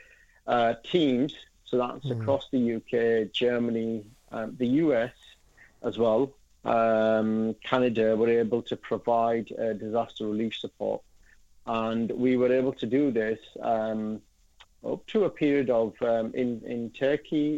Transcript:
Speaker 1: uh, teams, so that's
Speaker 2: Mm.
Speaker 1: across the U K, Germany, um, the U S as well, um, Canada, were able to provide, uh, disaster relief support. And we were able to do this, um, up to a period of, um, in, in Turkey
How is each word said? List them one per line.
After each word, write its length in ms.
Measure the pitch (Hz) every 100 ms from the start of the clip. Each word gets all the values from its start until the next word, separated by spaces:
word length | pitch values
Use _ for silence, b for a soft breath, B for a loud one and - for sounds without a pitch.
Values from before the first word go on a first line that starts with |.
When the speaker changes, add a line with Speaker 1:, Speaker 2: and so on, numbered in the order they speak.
| b b b b -
Speaker 1:
uh, 280 | 120 117 117 -
teams, 380 | 180 151 123 143 - - _ -
so 80 | 127
that's 300 | 123 123 139
Speaker 2:
Mm. 100 | 117
Speaker 1:
across 280 | 113 139 -
the 80 | 131 117 113
U 20 | -
K, 380 | 120 117 113 110
Germany, 600 | - 123 120 120 113 113 113 104 - _ 113
um, 120 | 113 -
the 60 | 123 135
U 20 | 165
S 220 | 120 123 - - - _ b b _ 120
as 60 | 104
well, 240 | 117 110 135 - _ _
um, 920 | 120 117 113 110 110 110 110 110 110 110 -
Canada, 360 | 131 123 113 110 110
were 120 | 117 117
able 180 | 110 117 117
to 60 | 117 -
provide, 560 | 110 - 117 117 117 110 -
uh, 140 | 117 107
disaster 400 | 110 117 113 - 107
relief 280 | 107 113 -
support. 380 | 110 - 107 107 - - b b - - -
And 440 | 113 113 113 113 -
we 80 | 127 127
were 120 | 123 131
able 140 | 131 131
to 40 | 113 131
do 120 | 147 113
this, 200 | 110 110 - -
um, 400 | 120 113 110 110 107 110 - _ _ - - _ -
up 140 | - -
to 160 | 220
a 60 | 185
period 400 | - 151 143 127
of, 180 | 117 110 -
um, 240 | 120 117 113
in, 140 | - 123 113 127
in 160 | 120 117
Turkey 580 | - 135 147 - 156 151